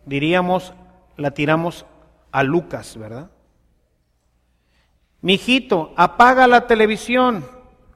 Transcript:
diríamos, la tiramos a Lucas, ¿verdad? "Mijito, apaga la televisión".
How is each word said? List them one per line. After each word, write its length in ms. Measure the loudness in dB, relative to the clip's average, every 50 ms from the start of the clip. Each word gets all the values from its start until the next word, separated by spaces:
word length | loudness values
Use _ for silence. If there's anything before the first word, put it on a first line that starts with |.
| _
diríamos, 680 | -8 -6 -4 -2 0 0 0 0 0 -2 -4 -6 -8 -18 -20 -20 -20 _ _ _ _ _
la 140 | -8 -8 -6
tiramos 560 | -4 -4 -2 0 0 0 -2 -4 -8 -12 -16 -20 _ _ _ _ _ _ _ _ -4
a 100 | -2 -2
Lucas, 540 | 0 0 -2 -4 -6 -10 -14 -14 -16 -18 -18
¿verdad? 320 | -16 -16 -16 -16 -18 -20 _ _ _ _ _ _ _ _ _ _ _ _ _ _ _ _ _ _ _ _ _ _ _ _ _ _ _ _ _ _ _ _ _ _ _ _ _ _ -2
"Mijito, 720 | 0 0 0 0 0 -2 -2 0 -2 -2 -4 -4 -4 -2
apaga 520 | 0 0 2 4 4 4 4 6 6 6 6
la 180 | 6 4 4
televisión". 800 | 2 2 2 2 0 0 -4 -6 -2 0 0 0 0 -2 -4 -8 -12 -18 -20 -20 -20 _ _ _ -20 -20